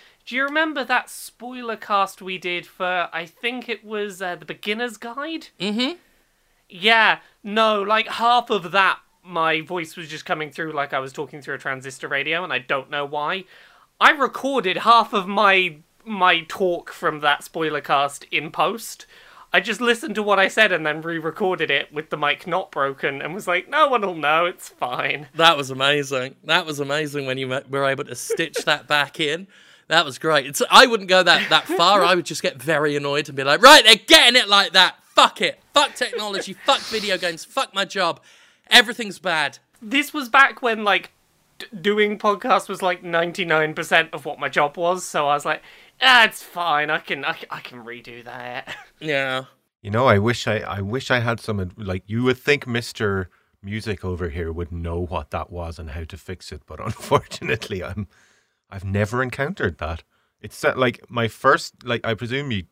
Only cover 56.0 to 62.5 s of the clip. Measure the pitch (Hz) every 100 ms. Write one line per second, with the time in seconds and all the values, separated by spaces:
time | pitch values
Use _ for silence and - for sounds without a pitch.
56 | 80 - - 92 - 78 - 78 - -
57 | - - - - 165 127 - 95 69 107
58 | 101 _ _ _ _ _ _ 95 95 101
59 | 107 123 127 127 147 202 104 - 76 82
60 | - _ _ _ 110 - 151 - 127 -
61 | - 120 113 - 135 165 - - 123 117
62 | 113 107 117 135 143